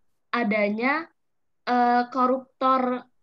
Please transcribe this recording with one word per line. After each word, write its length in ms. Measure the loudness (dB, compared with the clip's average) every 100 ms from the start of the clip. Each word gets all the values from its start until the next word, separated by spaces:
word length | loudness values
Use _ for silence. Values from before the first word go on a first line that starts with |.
| _ _ -8
adanya, 720 | -4 -2 0 0 0 -2 -2 -6 _ _ _ _ _ -2
eh, 400 | 2 2 2 0
koruptor 960 | 0 0 0 -4 -4 0 2 0 -4 -10 _